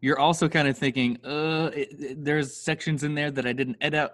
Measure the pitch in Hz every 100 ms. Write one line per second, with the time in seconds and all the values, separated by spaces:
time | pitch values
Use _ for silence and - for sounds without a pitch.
0 | 131 135 151 165 160 160 143 131 139 131
1 | 123 120 123 147 156 160 160 135 135 143
2 | 139 139 143 151 139 - - 156 - 151
3 | 147 147 147 135 123 123 131 117 147 151
4 | 139